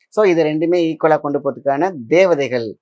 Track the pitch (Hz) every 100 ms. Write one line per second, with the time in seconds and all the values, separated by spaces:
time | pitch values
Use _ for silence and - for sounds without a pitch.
0 | _ - 208 165 156 151 165 180 165 156
1 | 165 151 147 143 131 127 135 139 180 165
2 | 113 160 190 156 135 123 113 -